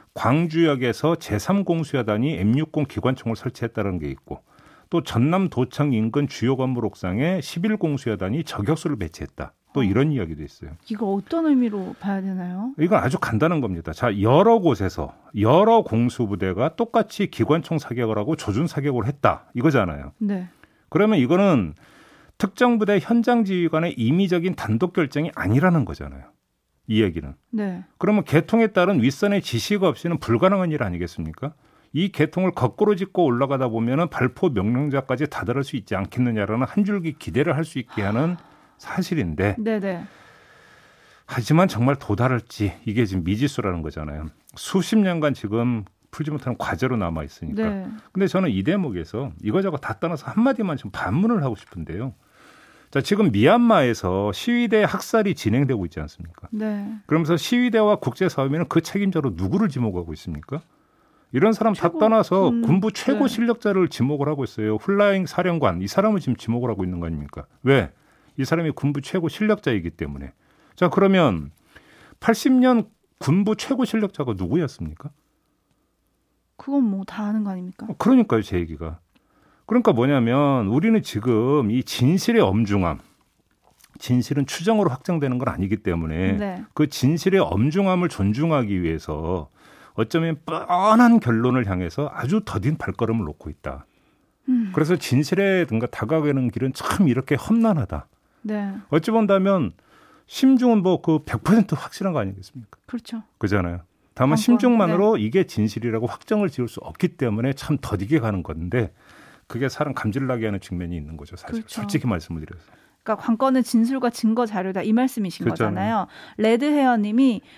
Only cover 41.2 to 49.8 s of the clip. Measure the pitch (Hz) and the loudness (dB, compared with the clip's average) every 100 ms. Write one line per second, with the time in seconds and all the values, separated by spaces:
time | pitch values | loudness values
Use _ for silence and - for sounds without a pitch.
41.2 | - 127 110 156 190 107 127 139 - 101 | -8 -6 2 4 4 2 0 0 -2 0
42.2 | 127 120 - - 101 - 113 104 107 92 | 0 0 -4 -4 -4 -4 -4 -2 0 -2
43.2 | 85 104 139 - 98 87 78 78 76 76 | -2 0 -2 -2 -4 -4 -8 -10 -10 -10
44.2 | 78 - - - - 190 170 220 190 170 | -12 -14 -20 -16 -4 -4 0 2 2 0
45.2 | 151 131 101 110 120 117 98 _ _ - | -2 -2 -4 -2 0 -2 -6 _ _ -10
46.2 | 147 147 127 113 - - 131 120 85 80 | -8 -6 -6 -6 -6 -4 -2 0 -2 -4
47.2 | 73 - 82 202 220 196 185 214 - 185 | -8 -12 -8 -4 -4 -4 -10 -14 -10 -2
48.2 | 190 - 170 95 101 202 156 87 80 107 | 0 0 0 0 0 0 -2 -6 -6 -8
49.2 | 131 78 104 170 196 147 | -8 -6 -2 0 0 -4